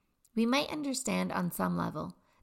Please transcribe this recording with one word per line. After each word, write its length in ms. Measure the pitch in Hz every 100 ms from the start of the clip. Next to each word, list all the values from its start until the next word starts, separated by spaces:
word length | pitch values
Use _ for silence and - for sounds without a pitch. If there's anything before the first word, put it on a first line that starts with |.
| _ _ _
We 100 | -
might 240 | 233 262 302
understand 640 | 302 285 254 - 185 185
on 180 | 170 175
some 280 | - 185 175
level 400 | 170 - - - _ _